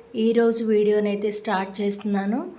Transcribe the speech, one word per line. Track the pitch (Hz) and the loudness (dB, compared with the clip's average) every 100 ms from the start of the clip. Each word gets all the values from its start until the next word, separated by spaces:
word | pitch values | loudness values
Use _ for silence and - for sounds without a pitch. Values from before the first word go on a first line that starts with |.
| - 233 | -10 0
ఈరోజు | 226 233 233 226 | 2 4 4 2
వీడియోనైతే | 220 214 208 208 208 202 208 | 2 2 4 2 2 -2 -4
స్టార్ట్ | 202 - 190 196 196 | -4 -2 -2 -4 -4
చేస్తున్నాను. | 202 202 208 202 196 247 349 | -4 -2 -2 -2 -2 -4 -6